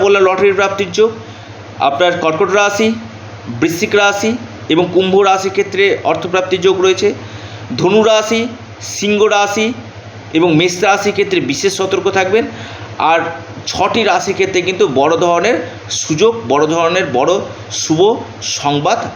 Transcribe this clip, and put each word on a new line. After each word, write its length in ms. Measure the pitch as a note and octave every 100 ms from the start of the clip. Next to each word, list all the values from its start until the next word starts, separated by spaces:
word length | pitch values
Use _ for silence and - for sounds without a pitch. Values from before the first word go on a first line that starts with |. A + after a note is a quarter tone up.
বললাম 180 | G3 G3+ F#3+
লটারি 240 | F#3+ G3+ F#3+
প্রাপ্তির 320 | G3 G3 F#3+ F3
যোগ, 120 | A3+ A3 - - - - - - -
আপনার 240 | - F3 E3+
কর্কট 260 | D#3+ D#3 F#3 G3+
রাশি, 280 | G3+ G3+ A3 A3 - - - - - A#2
বৃশ্চিক 320 | D#3+ D#3+ G#3+ G#3
রাশি 280 | G3+ G3+ A3 A#3+ - - -
এবং 120 | D#3 F3
কুম্ভ 200 | E3+ F#3+ F#3+ G3
রাশির 260 | F#3+ F#3+ G3
ক্ষেত্রে 280 | G3 F#3 G3 - C#3+
অর্থপ্রাপ্তির 540 | D#3+ F3+ F#3 F#3 F#3 F3+
যোগ 100 | F#3
রয়েছে। 240 | F#3 F3+ G#3 - - - - - - B2
ধনু 200 | E3+ G#3 A3
রাশি, 300 | G#3+ G#3+ A3+ A#3 - - - - -
সিংহ 240 | G3+ G#3 G#3+ G#3
রাশি 300 | G3+ A3 A3 B3 - - - - -
এবং 160 | D#3+ F3 D#3
মেষ 140 | F3 F3+ G3+
রাশির 280 | G3+ G#3 G3
ক্ষেত্রে 220 | G3+ F3+ C3
বিশেষ 220 | C#3 G3 -
সতর্ক 260 | F#3+ F#3+ G3 G3
থাকবেন। 260 | F#3 G#3+ - - - - - - D3
আর 100 | E3 E3 - - - -
ছটি 300 | - G3 A#3
রাশির 320 | G#3 F3+ G3 F#3
ক্ষেত্রে 220 | F#3+ F#3 E3+
কিন্তু 160 | F#3 G3 C3
বড় 160 | C#3+ E3
ধরনের 320 | F3 F3 G3+ D#4+ - - - -
সুযোগ, 300 | - D#3 A3 A3+ A#2
বড় 160 | C#3 D3+
ধরনের 320 | E3+ E3 F#3 E3 A#2+
বড় 160 | D3+ F#3+ - - - -
শুভ 180 | - D#3+ G3+ A#3 - - - -
সংবাদ 380 | C#3+ D3 D#3+ A3+ -